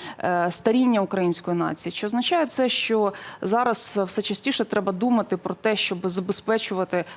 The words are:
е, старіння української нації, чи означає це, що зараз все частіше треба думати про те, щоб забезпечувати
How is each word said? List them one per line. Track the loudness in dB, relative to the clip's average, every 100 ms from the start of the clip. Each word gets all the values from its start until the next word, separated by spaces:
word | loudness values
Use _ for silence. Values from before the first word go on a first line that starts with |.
| -14 -6
е, | -2 0 0
старіння | 0 2 4 4 2
української | 0 0 0 0 -2 -2
нації, | -2 -4 -6
чи | -4 -2
означає | 0 0 0 2
це, | 2 2
що | 0 0 2 2 -2 -14 -8
зараз | 0 2 2 2 2 0 0
все | 0
частіше | -2 -2 -2 -2 0
треба | 0 0
думати | 0 2 2 2 -4
про | -4
те, | -2 0 0
щоб | -2 -2 -2
забезпечувати | -2 -2 -4 0 0 0 -2 0 -2 -4